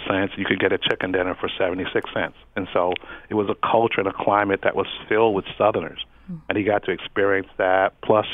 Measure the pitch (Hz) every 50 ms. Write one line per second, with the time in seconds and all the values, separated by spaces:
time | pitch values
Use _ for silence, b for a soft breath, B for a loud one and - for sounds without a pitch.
0 | - - 101 95 98 95 - - 98 - - 95 104 95 95 92 - - - -
1 | - 92 92 92 90 92 90 - - 90 - - 95 90 90 92 87 80 - 113
2 | - - - 110 85 80 - - - - - 104 92 - - 101 87 90 90 -
3 | B B B B B B 104 107 101 98 104 - - - - 113 117 113 - -
4 | 98 98 92 - - - 101 101 104 101 98 98 - 95 - 95 95 - - -
5 | - - 107 107 113 113 101 95 - - - - 101 107 110 - 85 76 - -
6 | - - B B B B 180 160 - - 95 104 98 101 104 101 - - 90 78
7 | - - - 107 98 101 98 98 95 - - - 98 92 92 95 95 101 - -
8 | - - 110 107 104 -